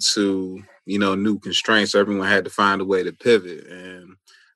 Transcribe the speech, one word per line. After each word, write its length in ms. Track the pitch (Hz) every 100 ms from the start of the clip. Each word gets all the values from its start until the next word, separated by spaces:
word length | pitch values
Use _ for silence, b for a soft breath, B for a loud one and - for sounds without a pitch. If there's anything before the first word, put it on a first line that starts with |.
| - -
to, 460 | 101 95 92 92 98 b -
you 140 | 101
know, 160 | 101 95
new 240 | 107 98
constraints, 560 | 95 87 - 110 101 101
everyone 320 | 101 101 95
had 160 | 101
to 80 | 95
find 300 | - 101 98
a 40 | 95
way 200 | 95 90
to 80 |
pivot. 520 | 82 123 113 90 78 67
And 480 | 90 92 92 85 92 _ b b